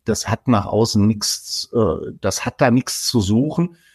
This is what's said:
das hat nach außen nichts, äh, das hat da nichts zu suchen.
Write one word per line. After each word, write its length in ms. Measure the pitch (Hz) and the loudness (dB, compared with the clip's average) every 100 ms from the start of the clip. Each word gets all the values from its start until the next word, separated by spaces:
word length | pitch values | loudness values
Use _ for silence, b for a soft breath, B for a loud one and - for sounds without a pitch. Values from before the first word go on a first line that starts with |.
| - | -4
das 220 | 104 104 | -4 -2
hat 200 | 98 - | -2 2
nach 180 | 107 98 | 0 2
außen 400 | 104 113 104 104 | 0 2 4 4
nichts, 600 | 107 - - - - - | 2 -2 -6 -8 -10 -4
äh, 380 | 120 101 80 73 - | 0 0 0 -6 -6
das 260 | 98 - 123 | -4 -4 -6
hat 140 | - | -2
da 120 | 120 | 0
nichts 360 | 123 - - - | 0 0 -6 -2
zu 140 | 117 | 0
suchen. 560 | 95 110 147 - 175 b b | 2 2 0 -2 -2 b b